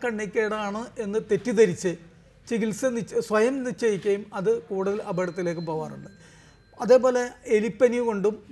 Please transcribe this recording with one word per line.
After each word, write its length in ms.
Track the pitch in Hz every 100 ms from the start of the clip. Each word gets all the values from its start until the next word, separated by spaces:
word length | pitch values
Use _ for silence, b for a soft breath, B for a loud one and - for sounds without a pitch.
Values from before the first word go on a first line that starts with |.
കണ്ണിക്കേടാണ് 800 | 240 214 208 233 214 214 208 208 247 -
എന്ന് 160 | 202 220 -
തെറ്റിദ്ധരിച്ച് 640 | 202 240 220 208 165 180 165 - - - - -
ചികിത്സ 320 | 233 220 - 262 233
നിശ്ച-, 240 | 180 233 226
സ്വയം 280 | 214 233 269 247
നിശ്ചയിക്കുകയും 580 | 180 233 196 208 202 208 208
അത് 120 | 190 233 -
കൂടുതൽ 280 | 190 190 208 208
അപകടത്തിലേക്ക് 520 | 180 180 170 175 165 165
പോകാറുണ്ട്. 420 | 156 151 139 143 - B B B B B -
അതേപോലെ 400 | 226 254 254 247 247 - - 214
എലിപ്പനി 420 | 220 - 247 240 233
കൊണ്ടും 260 | 202 202 214 -